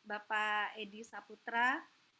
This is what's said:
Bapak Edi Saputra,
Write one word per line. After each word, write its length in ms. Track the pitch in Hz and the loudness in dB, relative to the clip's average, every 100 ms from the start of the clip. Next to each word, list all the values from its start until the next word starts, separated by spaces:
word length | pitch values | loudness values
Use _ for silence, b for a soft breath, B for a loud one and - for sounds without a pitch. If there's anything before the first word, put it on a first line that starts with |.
Bapak 800 | 214 208 - 214 214 214 208 - | -6 -8 -2 2 4 2 0 -4
Edi 240 | 208 208 | -10 -10
Saputra, 720 | 226 208 - 214 - 233 247 294 320 _ _ _ | -12 -12 -14 -12 -2 4 4 4 -4 _ _ _